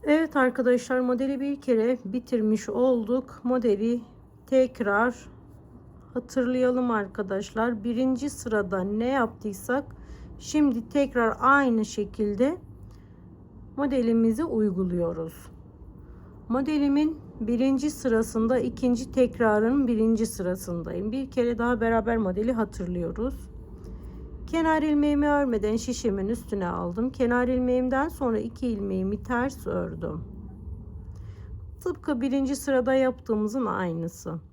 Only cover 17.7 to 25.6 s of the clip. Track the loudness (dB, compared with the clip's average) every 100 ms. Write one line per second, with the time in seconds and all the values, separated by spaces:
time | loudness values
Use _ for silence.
17.7 | 2 0 -2 2 2 2 0 2 2 0
18.7 | 0 0 0 0 2 2 4 4 4 4
19.7 | 4 2 4 4 4 0 -2 -4 -4 -4
20.7 | -6 -4 -4 -4 -4 -4 0 0 2 0
21.7 | 2 2 2 2 0 0 0 0 0 -2
22.7 | -4 -4 -2 -4 -2 -4 -6 -12 -16 -16
23.7 | -16 -14 -14 -14 -14 -14 -14 -4 0 2
24.7 | 2 4 4 4 4 4 4 2 0